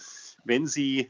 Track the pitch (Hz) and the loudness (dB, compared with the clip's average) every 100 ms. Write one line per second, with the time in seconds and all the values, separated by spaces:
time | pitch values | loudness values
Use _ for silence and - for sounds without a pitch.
0 | - - - - - 120 151 147 139 135 | -12 -18 -18 -8 2 2 2 0 0 2
1 | 127 | -2